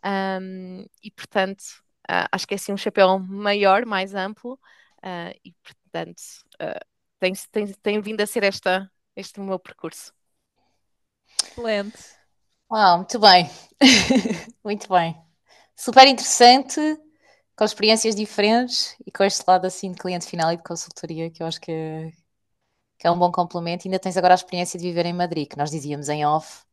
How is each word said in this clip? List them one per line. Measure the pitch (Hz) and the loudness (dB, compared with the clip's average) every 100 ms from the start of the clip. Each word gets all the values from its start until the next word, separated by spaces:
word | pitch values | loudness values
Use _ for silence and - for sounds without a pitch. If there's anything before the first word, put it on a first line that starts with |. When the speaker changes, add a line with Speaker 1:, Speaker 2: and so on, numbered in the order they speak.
Speaker 1:
Hum, | 190 196 190 190 190 185 185 185 - _ | -4 -4 -4 -6 -10 -14 -16 -18 -20 _
e, | 220 | -20
portanto, | _ - 214 190 196 - - _ _ - | _ -8 -4 -4 -6 -18 -20 _ _ -4
ah, | 90 - | -2 -2
acho | 190 - | -6 -6
que | |
é | 202 | -8
assim | - | -6
um | 196 | -6
chapéu | - 202 190 190 | -6 2 4 4
maior, | 185 196 208 208 196 190 240 | -2 -8 -4 0 4 2 2
mais | 196 190 | -6 -6
amplo, | 196 190 214 240 262 _ _ _ _ | -6 -8 -10 -16 -16 _ _ _ _
ah, | 190 175 175 - | -14 -12 -12 -16
e, | - _ | -20 _
portanto, | - - _ 170 165 170 - - _ _ | -20 -20 _ -12 -12 -14 -20 -20 _ _
ah, | 160 - - _ _ _ | -12 -12 -16 _ _ _
tem, | 185 190 - | -4 -4 -8
tem, | - 208 | -8 -8
tem | 196 - 208 | -6 -4 -4
vindo | 208 220 | -6 -4
a | 208 | -4
ser | - | 0
esta, | 202 196 - 185 190 _ _ - | -2 -2 -2 -2 -4 _ _ -18
este | 196 - | -18 -14
o | |
meu | 196 185 | -10 -10
percurso. | - - 165 - - _ _ _ _ _ _ _ _ _ _ _ _ - | -10 -16 -16 -16 -20 _ _ _ _ _ _ _ _ _ _ _ _ -12
Speaker 2:
Excelente. | - - 233 208 202 - - _ _ _ _ _ _ | -12 -8 -4 -4 -6 -14 -20 _ _ _ _ _ _
Speaker 3:
Uau, | 220 202 175 | 2 4 4
muito | 185 240 | 0 4
bem. | 208 180 160 - - _ | 8 8 4 -8 -20 _
<laughs> | 269 240 - 262 214 185 - _ | 6 6 4 0 -2 -8 -10 _
Muito | 214 208 - | -10 -10 0
bem. | 185 165 160 _ _ _ _ _ _ | 0 0 -6 _ _ _ _ _ _
Super | - 247 269 | 4 10 10
interessante, | 254 - - 240 254 262 - 302 311 _ _ _ _ _ - | 8 -2 6 8 8 4 -4 -4 -4 _ _ _ _ _ -4
com | |
experiências | 208 - 214 220 220 208 | -4 0 4 4 2 -2
diferentes | 214 - 208 233 247 247 - - - | -6 0 2 2 0 -4 -6 -10 -20
e | |
com | - | 0
este | 196 - - | 0 0 2
lado | 185 180 | 2 2
assim | - 196 | -8 -12
de | 175 | -10
cliente | 185 175 - | -8 -8 -8
final | 175 165 | -4 -2
e | 170 | -2
de | |
consultoria, | - 170 - - 160 160 165 | -8 -12 -12 -14 -12 -10 -10
que | 160 | -8
eu | 165 | -10
acho | 165 | -10
que | - | -10
é, | 160 160 160 160 160 _ _ _ _ _ _ _ _ | -8 -8 -10 -14 -16 _ _ _ _ _ _ _ _
que | 170 | -2
é | |
um | 175 | 2
bom | 175 | 2
complemento. | 175 175 180 170 175 190 | 0 -4 -4 -6 -8 -4
Ainda | 185 | -4
tens | 190 180 | -2 0
agora | 180 | 6
a | 180 | 4
experiência | - 180 180 180 | 4 -6 -6 -6
de | 175 | -6
viver | 170 175 | -4 -4
em | |
Madrid, | 175 175 165 143 | -2 -4 -4 -8
que | - | -6
nós | 147 | -6
dizíamos | 156 143 147 147 | -6 -8 -8 -6
em | 151 147 | -2 0
off | 156 - - _ | 0 -4 -20 _